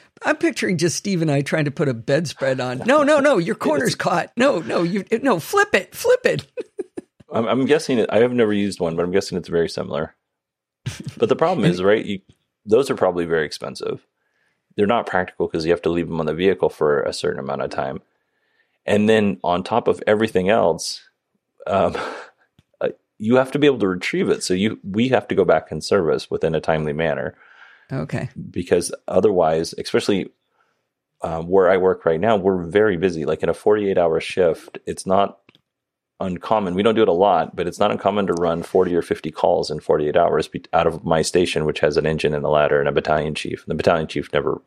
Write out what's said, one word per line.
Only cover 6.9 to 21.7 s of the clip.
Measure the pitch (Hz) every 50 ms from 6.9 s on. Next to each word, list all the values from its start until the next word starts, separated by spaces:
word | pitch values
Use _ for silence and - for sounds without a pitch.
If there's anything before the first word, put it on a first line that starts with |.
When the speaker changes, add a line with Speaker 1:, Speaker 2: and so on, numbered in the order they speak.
| - - - _ _ _ - -
Speaker 2:
I'm, | - 110 117
I'm | 104 110 127 135 117
guessing | 147 156 156 - 135 113
it, | 98 -
I | - 107
have | 120 123 123
never | 120 113 104
used | 104 101 101 101 92 -
one, | 90 82 82
but | 85 87
I'm | 90
guessing | 90 98 - - - 92
it's | 80 -
very | 82 85 82 78
similar. | - - 76 76 71 73 80 - _ _ _ _ _ _ _ _ _ _ _ _ _ _ - - - - - 139 - -
But | 117 107
the | -
problem | - 156 165 190 147 101
Speaker 1:
And | 90 90
Speaker 2:
is, | 90 92
right, | 98 107 113 -
you, | - 101 95 _ _ _ _ _ _ _ _ -
those | 104 104 123 139 -
are | 127
probably | - 107 92 87 87 85
very | 82 82 80 78
expensive. | 73 - - - - - - - - - - _ _ _ _ _ _ _ _ _ _ _ _ _ _ -
They're | - 104 101
not | 117 113 90 -
practical | - 92 92 - - - 90 85
'cause | - 82 80
you | 80
have | 85 85 -
to | 85
leave | 85 87 82 80
them | 82 80
on | 80
the | 78 78
vehicle | 80 92 98 90 - - 78
for | - - 78 76 73 69 -
a | - -
certain | - - 80 - 65
amount | 67 67 69 69
of | 67 73
time. | - - 69 69 - 190 _ _ _ _ _ _ _ _ _ _ _ _ _ _ _ _ -
And | - 104 104 104 107
then | 110 110 104 101 - - -
on | 87 87 90 90
top | - 110 110 - 101
of | 87 - - -
everything | 107 107 110 107 - 95 90 95
else, | 110 113 95 85 80 85 - - - - - _ _ _ _ _ _ _ _ _ _ _ -
um, | -